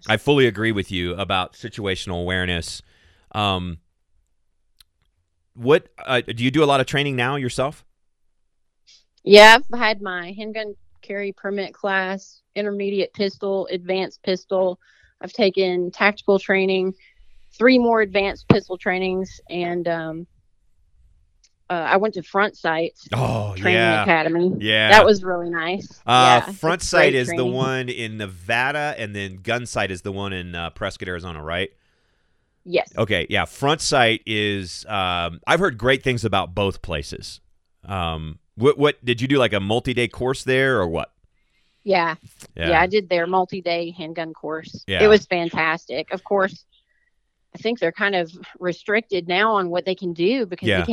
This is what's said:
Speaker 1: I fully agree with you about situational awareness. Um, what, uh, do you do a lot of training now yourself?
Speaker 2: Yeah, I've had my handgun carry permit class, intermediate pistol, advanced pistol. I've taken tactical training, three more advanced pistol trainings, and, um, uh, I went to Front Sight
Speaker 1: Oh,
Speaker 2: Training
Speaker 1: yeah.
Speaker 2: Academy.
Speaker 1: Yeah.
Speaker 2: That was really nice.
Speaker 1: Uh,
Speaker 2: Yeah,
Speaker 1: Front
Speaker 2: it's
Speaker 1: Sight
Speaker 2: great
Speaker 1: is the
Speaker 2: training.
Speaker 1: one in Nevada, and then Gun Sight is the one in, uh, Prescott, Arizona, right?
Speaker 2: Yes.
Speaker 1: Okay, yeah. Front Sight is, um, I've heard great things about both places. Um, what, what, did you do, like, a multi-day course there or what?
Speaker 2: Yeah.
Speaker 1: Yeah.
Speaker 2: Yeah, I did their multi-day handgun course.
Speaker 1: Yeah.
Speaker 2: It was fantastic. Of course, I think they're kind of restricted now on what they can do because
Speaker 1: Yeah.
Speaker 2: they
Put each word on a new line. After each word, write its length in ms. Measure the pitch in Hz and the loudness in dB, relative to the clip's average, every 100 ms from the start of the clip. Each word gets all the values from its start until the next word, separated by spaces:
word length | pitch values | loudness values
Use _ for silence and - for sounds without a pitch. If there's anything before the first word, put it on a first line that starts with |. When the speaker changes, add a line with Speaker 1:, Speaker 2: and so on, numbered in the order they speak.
| - | -2
Speaker 1:
I 80 | 110 | 0
fully 320 | 143 143 120 | 2 4 4
agree 240 | 98 113 | 2 -2
with 180 | 101 90 | -2 -2
you 220 | 92 87 87 | -4 -4 -4
about 380 | 95 92 90 | -2 -2 -4
situational 680 | - 113 - 98 92 95 87 | -8 -14 -8 -4 -4 -6 -6
awareness. 600 | 90 92 90 85 - - - _ _ _ _ | -2 -2 -2 -4 -6 -12 -18 _ _ _ _
Um, 460 | 107 101 92 90 82 _ _ _ _ _ _ _ _ _ _ _ _ _ _ _ _ _ | -4 -2 -2 -6 -12 _ _ _ _ _ _ _ _ _ _ _ _ _ _ _ _ _
what, 340 | - 120 180 - - - | -4 4 4 2 -14 -4
uh, 160 | 123 | -2
do 220 | - 117 | -2 -2
you 80 | 127 | 0
do 120 | 143 | 4
a 20 | 143 | 4
lot 140 | 135 | 4
of 40 | 127 | 2
training 300 | 139 143 127 | -2 -2 -2
now 200 | 123 143 | -2 -2
yourself? 500 | 123 - 135 - _ _ _ _ _ _ _ _ _ _ _ - _ _ | -6 -4 -6 -6 _ _ _ _ _ _ _ _ _ _ _ -20 _ _
Speaker 2:
Yeah, 340 | - 208 214 226 - | 8 12 12 10 4
I've 80 | 240 | -2
had 220 | 220 208 | -2 -2
my 320 | 196 180 175 | -6 -8 -10
handgun 420 | 202 214 220 208 202 - - | -12 -10 -10 -12 -14 -20 -20
carry 300 | - 202 196 | -12 -8 -8
permit 420 | - 196 202 190 | -8 -6 -6 -6
class, 680 | - 202 190 190 190 - - _ 202 | -6 -2 -2 -2 -6 -10 -20 _ -6
intermediate 580 | 208 202 202 196 - | -4 -4 -4 -2 -4
pistol, 540 | - 196 - 196 196 - | -2 -4 -4 -4 -4 -4
advanced 500 | 185 180 190 185 - | -6 -2 -4 -4 -6
pistol. 560 | 196 180 - 185 185 185 _ _ _ - | -4 -4 -2 0 0 -4 _ _ _ -18
I've 120 | 185 | -8
taken 580 | - 196 190 185 180 180 | 0 0 2 0 0 -4
tactical 480 | - 208 208 - 196 | 0 0 0 2 2
training, 540 | - 190 190 190 185 - _ _ - - - | 2 0 2 0 -2 -6 _ _ -20 -20 -14
three 260 | - 247 254 | 2 6 6
more 220 | 233 226 | 4 2
advanced 460 | 202 196 196 - - | 2 0 -2 -2 2
pistol 280 | 208 - 185 | 2 0 -6
trainings, 640 | 202 185 185 185 190 - - | -4 -2 -2 -4 -6 -12 -10
and, 380 | 175 175 175 170 | -6 -4 -4 -4
um, 400 | 165 160 160 175 _ _ _ _ _ _ _ _ _ _ _ _ _ - | -4 -6 -10 -14 _ _ _ _ _ _ _ _ _ _ _ _ _ -8
uh, 40 | |
I 240 | 175 143 190 | -4 0 2
went 160 | 214 185 | 0 -6
to 60 | |
Front 340 | - 196 208 - | -4 -2 -2 -2
Sight 360 | 170 160 170 _ - | -4 -2 -4 _ -6
Speaker 1:
Oh, 440 | 120 123 113 104 95 | -2 -2 -2 -4 -2
Speaker 2:
Training 180 | 98 110 | 2 2
Speaker 1:
yeah. 240 | 113 110 | 4 2
Speaker 2:
Academy. 500 | 101 160 160 170 180 107 | 2 2 2 0 0 0
Speaker 1:
Yeah. 300 | 107 107 107 | 2 4 8
Speaker 2:
That 120 | 214 | 8
was 200 | 196 202 | 8 4
really 260 | 185 175 175 | 0 -6 -4
nice. 400 | 170 165 190 - - - | -6 -4 -6 -10 -8 2
Speaker 1:
Uh, 380 | 127 123 123 - | 6 8 6 2
Speaker 2:
Yeah, 60 | |
Speaker 1:
Front 300 | 196 160 175 | -4 -4 -2
Speaker 2:
it's 80 | - | 0
Speaker 1:
Sight 220 | 170 147 | 4 4
Speaker 2:
great 20 | 135 | 2
Speaker 1:
is 120 | 123 | 0
the 60 | 123 | -2
Speaker 2:
training. 160 | 123 | -2
Speaker 1:
one 360 | 127 131 131 127 | -2 -2 -2 -6
in 280 | 120 110 110 | -6 -8 -8
Nevada, 760 | 101 87 92 117 135 147 147 - | -10 -10 -2 0 0 -2 -4 -6
and 160 | 107 101 | -8 -8
then 220 | 98 92 | -8 -8
Gun 280 | 104 120 120 | -4 -4 -4
Sight 240 | 117 98 | -4 -4
is 140 | 90 | -4
the 80 | 101 | -8
one 200 | 98 98 | -6 -6
in, 200 | 92 87 | -8 -8
uh, 160 | 85 85 | -8 -10
Prescott, 360 | - 98 - 92 | -8 -8 -8 -8
Arizona, 340 | 87 90 78 | -8 -10 -12
right? 280 | 76 87 98 _ _ _ _ _ _ _ _ _ 180 | -8 -6 -6 _ _ _ _ _ _ _ _ _ -4
Speaker 2:
Yes. 260 | 170 - - | -2 -2 -4
Speaker 1:
Okay, 280 | 104 92 76 | -2 -2 -2
yeah. 140 | 98 85 | -4 -4
Front 360 | - 139 160 | -2 -2 0
Sight 400 | - 139 117 113 - | 0 2 4 2 -4
is, 580 | 107 104 101 87 - - | -2 -2 -4 -8 -12 -6
um, 520 | 101 92 87 85 85 - | -4 -2 -2 -4 -4 0
I've 120 | 165 | 2
heard 200 | 190 110 | 2 0
great 240 | 123 135 | 0 2
things 200 | 135 120 | 0 -2
about 300 | 107 98 85 | 0 -2 -2
both 300 | 98 98 - | -2 -2 -4
places. 560 | - 76 - - - - _ _ _ _ | -8 -8 -8 -12 -14 -18 _ _ _ _
Um, 540 | - 95 85 80 78 85 _ - | -10 -6 -4 -6 -10 -14 _ 2
what, 220 | 135 139 | 4 4
what, 260 | 147 - | 2 0
did 160 | 120 120 | -2 -2
you 80 | 131 | 2
do, 100 | 143 | 2
like, 140 | 113 | 2
a 60 | 101 | 0
multi-day 480 | 98 120 131 120 117 | 0 -2 -2 -2 -2
course 360 | - 127 135 | -2 -4 -4
there 360 | 131 131 135 117 | 0 2 2 2
or 80 | 87 | 0
what? 240 | 80 - _ _ _ _ _ _ _ | -4 -8 _ _ _ _ _ _ _
Speaker 2:
Yeah. 320 | 202 180 165 160 - - - - | 0 0 0 -4 -14 -20 -16 -4
Speaker 1:
Yeah. 140 | 165 | 2
Speaker 2:
Yeah, 120 | 165 | 2
I 40 | 180 | 2
did 220 | 214 175 | 0 0
their 160 | 175 175 | -2 0
multi-day 640 | 185 180 196 175 170 170 | 0 -2 -4 -4 -4 -6
handgun 420 | 180 156 165 160 | -10 -10 -8 -10
course. 500 | 156 151 160 - - - | -10 -10 -10 -10 -14 -4
Speaker 1:
Yeah. 160 | 185 | 2
Speaker 2:
It 40 | 208 | 4
was 180 | 208 - | 4 2
fantastic. 840 | 180 170 165 160 170 - 131 - | -4 -4 -2 -2 -4 -6 -8 -6
Of 120 | 185 | -8
course, 420 | - 202 190 170 _ _ _ _ _ _ _ _ _ | -4 -2 -2 -6 _ _ _ _ _ _ _ _ _
I 40 | 180 | -8
think 200 | 226 240 | -6 -2
they're 120 | 165 | -4
kind 240 | - 202 185 | -2 -2 0
of 160 | 165 175 190 - | -4 -10 -20 -8
restricted 680 | 180 165 - 214 - 180 170 | -6 -4 -2 -2 -2 -6 -2
now 260 | 180 220 | 0 2
on 160 | 202 175 | 2 0
what 160 | 175 190 | -2 -4
they 80 | 185 | -4
can 160 | 180 | -6
do 320 | 170 185 262 190 | 0 0 0 -2
because 220 | 180 208 | -4 -2
Speaker 1:
Yeah. 140 | 190 | 0
Speaker 2:
they 60 | 180 | 0